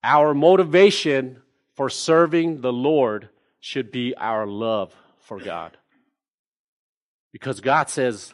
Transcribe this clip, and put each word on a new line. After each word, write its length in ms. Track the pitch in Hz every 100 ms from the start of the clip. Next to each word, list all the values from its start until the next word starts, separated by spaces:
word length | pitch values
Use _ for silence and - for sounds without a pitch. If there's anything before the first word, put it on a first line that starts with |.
Our 320 | 120 147 151 143
motivation 1040 | 160 190 170 170 202 190 156 135 127 131 _ _ _ -
for 140 | 135
serving 720 | - - 165 165 165 165 151
the 120 | 127
Lord 560 | 123 135 156 120 107 104 _ _ _
should 320 | - 139 117
be 240 | 123 120 127
our 300 | 107 110 104
love 480 | 101 113 107 95 _ _ _
for 180 | _ 101
God. 380 | 90 82 85 _ _ _ _ _ _ _ _ _ _ _ _ _ _ _ _
Because 300 | - 131 127
God 280 | 131 151 143
says, 440 | - 127 104 -